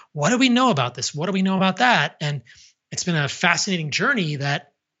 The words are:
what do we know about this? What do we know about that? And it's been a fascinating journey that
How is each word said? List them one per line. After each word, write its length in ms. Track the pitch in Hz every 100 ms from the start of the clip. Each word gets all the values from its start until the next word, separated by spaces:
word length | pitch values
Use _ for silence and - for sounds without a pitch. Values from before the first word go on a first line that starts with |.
| -
what 160 | 151 151
do 80 | 247
we 100 | 262
know 220 | 240 254
about 260 | 156 120 123
this? 180 | -
What 120 | 143 175
do 80 |
we 80 | 190
know 160 | 190 190
about 200 | 190 185
that? 380 | 247 196 147 -
And 200 | 147 143 - - - _ -
it's 140 | 143
been 140 | - 165
a 100 | 143
fascinating 640 | - 180 170 - 180 151
journey 460 | 127 226 262 160 147
that 340 | 139 143 - _ _ _